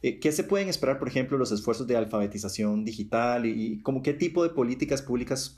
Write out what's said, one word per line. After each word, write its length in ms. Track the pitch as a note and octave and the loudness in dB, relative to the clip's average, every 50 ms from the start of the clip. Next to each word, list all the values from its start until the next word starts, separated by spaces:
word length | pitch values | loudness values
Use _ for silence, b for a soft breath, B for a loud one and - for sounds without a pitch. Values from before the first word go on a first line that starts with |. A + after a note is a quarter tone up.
Eh, 200 | - B2+ - - | -2 -2 -2 0
¿qué 100 | - D3+ | 0 0
se 140 | D3+ F#3+ - | 2 0 0
pueden 240 | - G3 G3 G3 F#3+ | 2 0 0 2 0
esperar, 320 | E3 - - C3 C3+ C3+ | -2 0 0 0 0 0
por 80 | - B2 | -2 -2
ejemplo, 300 | - C3+ C3 C3 C#3+ C3+ | 0 0 0 2 2 2
los 120 | B2+ G#2+ | 2 2
esfuerzos 380 | G#2+ G#2 - A#2+ A2+ - C3 A#2 | 0 0 0 0 0 0 0 2
de 80 | B2 | 2
alfabetización 880 | A#2 A2 G#2+ - G#2+ G#2 G2+ - G2+ G2+ G2 - - G#2+ G#2 G#2 G#2+ G#2+ | 2 2 2 0 0 0 0 -2 -6 -6 -6 -2 0 0 2 2 0 0
digital 640 | A2+ A2 G#2+ G2+ G#2 A2+ A2+ A#2+ A#2+ A#2+ A#2+ A#2 | -2 -4 -6 -4 -2 0 2 2 2 2 2 0
y, 40 | A2+ | 0
y 320 | A2+ A2 G#2+ A2+ A2 G#2 - | 0 0 -2 -4 -4 -4 -2
como 180 | C#3 C3+ C3 | -2 -2 0
qué 120 | C3+ D3 C#3+ | 0 0 0
tipo 320 | - F3 F3 E3 F3 E3+ | 2 0 0 2 2 2
de 60 | E3 | 2
políticas 520 | E3 C#3+ B2 A#2+ B2+ B2+ D3+ - C#3 C3+ - | 2 2 2 2 0 -2 -2 0 0 -2 0
públicas, 540 | - B2 A#2+ B2 - C3+ C3 - - - | -2 -2 -2 0 -2 -2 -4 -4 -6 -12